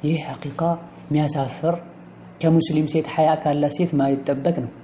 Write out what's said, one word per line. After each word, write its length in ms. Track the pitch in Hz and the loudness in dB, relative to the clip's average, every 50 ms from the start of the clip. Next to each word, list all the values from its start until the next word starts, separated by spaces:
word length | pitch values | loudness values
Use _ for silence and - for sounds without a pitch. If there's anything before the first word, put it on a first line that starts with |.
| - | 0
ይህ 160 | 147 165 151 147 | 0 0 0 -2
ሐቂቃ 380 | - 135 - - 143 139 - 165 170 170 170 - - - - | -6 -12 -10 -10 -10 -6 -2 0 0 0 -2 -6 -18 -20 -20
የሚያሳፍር፣ 720 | - - 147 151 151 143 - 147 135 127 - - - 160 175 175 - - - - - - - - - - - - | -8 -2 0 2 2 2 0 -2 -4 -4 -4 -2 -2 0 0 -2 -6 -16 -20 -20 -20 -20 -20 -20 -20 -20 -10 0
ከሙስሊም 500 | - 165 160 165 160 - 156 156 151 147 | 2 4 4 4 4 2 0 0 0 2
ሴት 200 | - 160 156 - | 0 -2 -2 -2
ሐያ 200 | - - 156 156 160 | 0 2 4 4 4
ካላት 380 | 151 - 151 143 147 147 147 147 | 2 0 0 0 2 0 0 0
ሴት 180 | - 180 170 - | 0 -2 0 2
ማይጠበቅ 640 | 143 135 139 139 135 - - 143 135 135 170 170 - | 2 2 2 0 0 0 -2 -4 0 0 -2 0 0
ነው። 140 | 127 113 - - | -4 -8 -10 -14